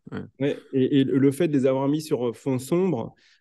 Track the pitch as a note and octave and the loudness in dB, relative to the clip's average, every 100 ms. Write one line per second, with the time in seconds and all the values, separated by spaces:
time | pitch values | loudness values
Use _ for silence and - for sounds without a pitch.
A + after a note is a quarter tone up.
0 | - G2 G2+ - C#3 - - C3+ C3 C#3+ | -12 -12 -12 -4 -4 -4 -4 0 2 2
1 | C3 C#3 C3+ C3+ D3 C#3+ C3 C3 C#3 D#3 | 2 4 2 2 0 2 2 2 0 -2
2 | D#3 C#3 B2 A2+ C#3 C3 B2+ E3+ F#3+ C3+ | -2 -2 -2 -4 -4 -4 -2 0 0 -2
3 | A2+ - _ _ | -6 -12 _ _